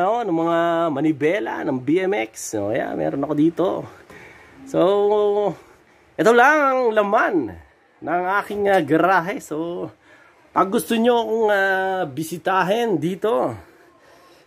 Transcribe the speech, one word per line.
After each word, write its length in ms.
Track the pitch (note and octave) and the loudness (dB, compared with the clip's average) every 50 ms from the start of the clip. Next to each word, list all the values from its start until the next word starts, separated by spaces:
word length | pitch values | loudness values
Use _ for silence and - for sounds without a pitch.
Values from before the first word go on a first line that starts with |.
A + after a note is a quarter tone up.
| F3+ | 2
ano, 80 | G3 A3+ A#3+ A#3 F#3+ | 0 0 -2 -2 -2
ng 100 | E3 E3 E3 | -2 -2 0
mga 140 | E3+ E3+ E3 E3+ E3+ E3 E3 E3+ E3 | 0 0 0 0 0 0 0 -2 -2
manibela, 640 | C#3 C3+ D3+ D#3 D3+ B2 D3 D#3 F#3+ A3 A3+ A#3 - - - | -2 0 0 0 0 0 0 0 0 0 -4 -6 -6 -6 -4
ng 140 | D#3 C3+ B2+ | -4 -4 -4
B 80 | B2 C#3 D#3+ F#3 F#3+ | -2 0 0 0 0
M 80 | F#3 G#3 A3 A3+ - | 0 -2 -2 -4 -6
X. 240 | - - - - | -10 -14 -12 -8
So, 160 | - G#2+ G2+ G#2 | -6 -4 -4 -2
ayan, 240 | A#2 - - - - D3 | -2 -4 -4 -4 -4 -4
meron 240 | D#3 D#3 C#3+ C#3 C#3+ | -4 -4 -4 -4 -4
ako 80 | D3 | -2
dito. 340 | D3 D3 D#3 E3+ E3+ D#3 F3 G3 - - - - - - - - - - - - - - - - - - - - | 0 2 2 2 2 0 -2 -2 -2 -4 -8 -12 -18 -20 -20 -20 -20 -20 -20 -20 -20 -20 -20 -20 -20 -20 -14 -4
So, 120 | - D#3+ E3+ F#3+ G3+ G3+ G3+ G#3 G#3+ G#3 G#3 G#3 G3+ G#3 G#3 F#3+ D3+ - - - - _ _ _ _ _ _ _ _ - | 0 2 2 2 2 2 2 2 2 2 2 2 0 0 0 -2 -4 -6 -12 -20 -20 _ _ _ _ _ _ _ _ 0
ito 100 | D#3+ G#3+ A#3+ | 2 4 6
lang 200 | A#3 A#3+ C#4+ D#4 D4+ | 6 6 6 6 4
ang 200 | C#4 C4+ C4 C4 B3 A3+ | 4 2 2 2 0 2
laman 640 | A3 A3 G3+ G3 G#3+ B3 F4 D4+ G#3 D#3 A#2+ G2 F2 E2 - _ _ _ _ _ _ _ - | 2 2 2 2 2 2 2 2 0 0 -2 -2 -8 -14 -20 _ _ _ _ _ _ _ -6
ng 180 | C#3+ E3+ F3+ F3+ F#3 G3 G3+ F#3+ | -4 -2 -2 0 0 -2 -2 -2
aking, 240 | - G3+ G3+ G3+ G3 | -4 -4 -2 2 2
ah, 160 | G3 F3+ D3+ | 2 2 2
garahe. 560 | C3 D#3+ D#3+ E3 F#3 F#3+ F3 E3 F#3+ A#3 F#3+ | 2 2 2 4 4 4 2 2 -2 -6 -10
So, 480 | - - D#3 D3+ E3 E3+ F3 F#3 F3 B2 - _ _ _ - - _ _ _ _ _ _ | -10 -8 -8 -6 -6 -6 -8 -8 -10 -12 -14 _ _ _ -20 -20 _ _ _ _ _ _
pag 160 | - - F#3 F#3+ | -2 0 0 0
gusto 240 | G#3+ A#3 - - | 0 -2 0 0
nyo 320 | A#3 A3+ A3+ B3 A#3+ A#3 A3+ | 0 2 2 2 2 2 0
akong, 240 | A3 A3 A3+ A3 G#3 | -2 -2 0 0 2
ah, 560 | G#3 G3 G3 G3 F#3+ F#3+ F#3+ F#3+ F#3+ F#3 F3 | 2 2 2 0 0 0 -2 -2 -2 -4 -4
bisitahin 960 | C#3+ B2 D3+ D#3 - F3 D#3+ - F3+ F#3+ F#3+ F3 F3+ G#3 A#3 A#3 A3+ F#3 C#3+ | -6 -6 -8 -8 -8 -10 -6 -4 0 0 0 0 0 0 0 0 0 -2 -2
dito 560 | C#3+ F3 F#3+ - - A3 B3 B3+ F3 C#3 A2 F#2+ E2 - - _ _ _ _ _ _ _ - - - - - _ _ | -2 -4 -4 -2 -2 -2 0 0 -2 -4 -6 -10 -14 -20 -20 _ _ _ _ _ _ _ -20 -20 -20 -20 -20 _ _